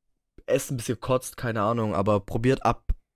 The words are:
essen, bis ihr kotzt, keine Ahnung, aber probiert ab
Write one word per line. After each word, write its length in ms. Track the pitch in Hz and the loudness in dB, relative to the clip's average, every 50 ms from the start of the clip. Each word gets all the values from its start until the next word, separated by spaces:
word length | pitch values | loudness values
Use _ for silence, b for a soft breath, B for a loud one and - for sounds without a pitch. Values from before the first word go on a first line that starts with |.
| _ _ _ _ _ _ _ - _ | _ _ _ _ _ _ _ -20 _
essen, 320 | - 123 139 - - 143 120 | 0 0 0 0 -2 -6 -6
bis 100 | 110 - | -4 -4
ihr 80 | 120 | -4
kotzt, 400 | - - - 127 127 - - - | -4 0 0 0 0 0 -6 -12
keine 240 | - - 120 110 113 | -8 -6 -4 -2 0
Ahnung, 340 | 101 107 117 117 110 107 90 | 0 0 2 0 0 0 0
aber 260 | 82 101 104 104 101 | 0 2 2 2 2
probiert 440 | - - - - 117 127 131 - - | 0 -2 -4 0 2 2 0 4 2
ab 260 | 110 117 - _ - - - _ _ _ | 0 0 0 _ -4 -4 -4 _ _ _